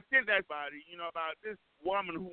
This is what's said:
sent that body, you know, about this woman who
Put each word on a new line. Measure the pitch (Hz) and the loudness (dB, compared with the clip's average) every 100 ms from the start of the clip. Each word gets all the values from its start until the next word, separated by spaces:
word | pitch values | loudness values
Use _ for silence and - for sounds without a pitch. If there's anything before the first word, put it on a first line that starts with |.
| - | 6
sent | 269 214 | 4 6
that | 196 185 | 2 2
body, | 147 143 147 156 | -4 -6 -8 -14
you | 175 | -8
know, | 170 | -6
about | 165 160 156 | -4 -4 -4
this | 214 202 _ _ | -8 -10 _ _
woman | 160 196 185 165 | 0 0 0 -4
who | 185 | -6